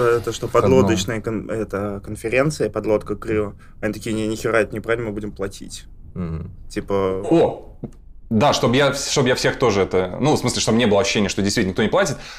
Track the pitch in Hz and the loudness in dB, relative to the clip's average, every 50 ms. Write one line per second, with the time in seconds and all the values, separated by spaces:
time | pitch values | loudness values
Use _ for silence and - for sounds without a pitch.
0 | 123 117 117 120 - 117 113 - 123 101 - 117 107 98 - 131 - 101 113 98 | 4 4 2 2 0 -2 -6 -4 -4 0 2 4 4 6 6 6 6 4 4 0
1 | - - 117 107 - 117 113 98 - - 104 113 104 - - 98 101 104 101 98 | 0 -2 -4 -4 -4 -4 -4 -4 -4 -6 -6 -6 -4 -4 -4 -4 -4 -4 -6 -8
2 | - - 107 101 - 113 117 127 139 156 151 - 127 104 - 110 104 107 107 104 | -10 -10 -10 -8 -4 0 2 2 2 2 0 0 -2 -2 -2 -2 0 2 0 0
3 | - - 107 - - 113 110 107 104 101 101 - - - - - - 110 101 101 | 0 -2 -8 -6 -4 -2 -2 -2 -2 -2 -6 -12 -16 -20 -10 -6 -4 -4 -4 -4
4 | - 113 107 110 110 107 110 107 - 117 110 113 101 - - 107 - 113 113 120 | -4 -4 -2 -2 -2 -2 -2 -2 -2 0 2 2 2 0 -2 -6 -4 -4 -4 -2
5 | 120 110 101 104 104 104 - - 98 101 - - - - - - - - - - | -4 -4 -6 -6 -8 -8 -8 -8 -8 -8 -8 -10 -14 -14 -14 -14 -16 -18 -20 -18
6 | - - - 90 87 80 80 80 90 92 - - - - - 104 87 - 98 98 | -18 -14 -10 -8 -6 -6 -6 -8 -8 -10 -14 -16 -16 -12 -8 -8 -4 -2 0 0
7 | 95 92 95 95 101 - 165 170 131 - - - - - - - - - - - | 0 0 -2 -2 -2 2 4 4 4 4 0 -4 -10 -16 -16 -14 -14 -14 -14 -16
8 | - - - - - - 113 107 139 151 - - - 120 120 135 143 135 135 - | -20 -20 -20 -18 -8 -2 0 2 4 4 4 4 2 2 4 4 4 4 2 0
9 | - - - 147 131 123 127 - - 135 - - 135 117 98 101 92 87 - 92 | -4 -2 0 2 2 2 2 2 2 0 0 2 2 2 4 4 2 2 2 0
10 | 90 90 90 90 123 151 139 - - 123 - 104 - 123 110 117 123 107 101 98 | 0 0 -2 0 2 2 2 2 2 0 -2 0 0 2 4 4 4 4 4 4
11 | 95 - - 117 101 92 - - 95 101 - 123 104 92 92 - 107 101 147 180 | 4 2 2 0 0 0 0 0 0 0 2 2 0 0 2 0 2 2 4 2
12 | 202 180 135 - - - - | 2 2 -2 -6 -10 -14 -16